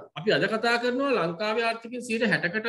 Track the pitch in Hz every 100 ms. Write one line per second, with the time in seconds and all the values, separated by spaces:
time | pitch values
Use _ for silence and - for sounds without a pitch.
0 | - 151 196 147 196 220 233 240 247 254
1 | 277 220 170 175 214 226 226 226 226 247
2 | 214 226 233 160 175 214